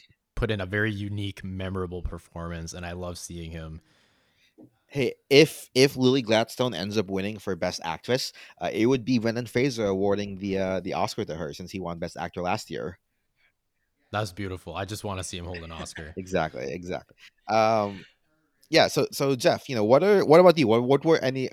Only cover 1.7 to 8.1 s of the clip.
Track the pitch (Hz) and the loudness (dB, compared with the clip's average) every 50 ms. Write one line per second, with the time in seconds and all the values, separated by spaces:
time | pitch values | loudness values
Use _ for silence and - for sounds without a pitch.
1.7 | 95 95 92 85 90 87 82 - 85 85 - _ - 87 85 85 85 82 82 82 | -4 -6 -6 -6 -8 -8 -10 -10 -12 -14 -16 _ -14 -12 -10 -10 -10 -10 -10 -12
2.7 | - 90 87 87 87 90 90 87 87 - - - - 85 82 80 85 82 80 80 | -12 -12 -12 -10 -10 -10 -10 -10 -12 -12 -14 -14 -12 -12 -12 -12 -12 -12 -12 -12
3.7 | 78 80 - _ _ _ _ _ _ _ _ _ _ _ _ _ _ - - - | -14 -16 -18 _ _ _ _ _ _ _ _ _ _ _ _ _ _ -20 -20 -20
4.7 | _ _ _ _ - 143 127 101 - - _ - 139 139 160 - - - - - | _ _ _ _ -4 -4 -2 -2 -4 -8 _ 6 8 8 8 8 4 -6 -16 -2
5.7 | - 127 135 143 - 131 127 127 131 139 117 101 110 110 113 - - - 123 127 | 2 4 4 4 4 2 2 2 2 2 2 2 2 2 2 0 -2 -4 -4 -2
6.7 | 104 80 92 104 101 110 95 92 98 95 95 104 110 98 - 101 92 82 90 90 | -2 -4 -6 -2 -2 -2 -2 -2 -4 -4 -4 -6 -8 -8 -8 -8 -6 -4 -4 -4
7.7 | 87 - - 82 80 78 - - | -4 -6 -8 -8 -10 -8 -4 -2